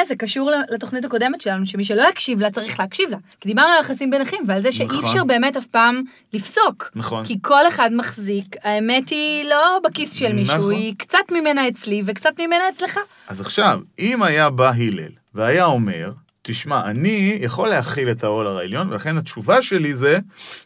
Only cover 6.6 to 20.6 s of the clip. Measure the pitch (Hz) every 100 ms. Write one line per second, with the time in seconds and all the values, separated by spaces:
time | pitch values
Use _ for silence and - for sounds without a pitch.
6.6 | 415 - - - 117 - 156 196 - 277
7.6 | 330 339 233 233 233 - 202 202 190 -
8.6 | 214 214 220 254 262 302 302 302 294 294
9.6 | 339 370 320 - 294 - 240 - 196 156
10.6 | 202 208 220 202 - 381 403 339 302 277
11.6 | 262 240 220 208 202 202 311 311 339 339
12.6 | 370 - 359 403 403 _ - - - -
13.6 | 208 101 - - 196 247 185 151 147 127
14.6 | 131 120 117 92 80 - _ 101 110 160
15.6 | 175 127 104 85 87 120 _ _ - 113
16.6 | 151 135 101 110 180 214 196 214 120 -
17.6 | 214 165 123 147 127 113 110 107 104 95
18.6 | 90 120 190 104 156 160 160 - 101 226
19.6 | 247 190 147 131 139 175 196 - - -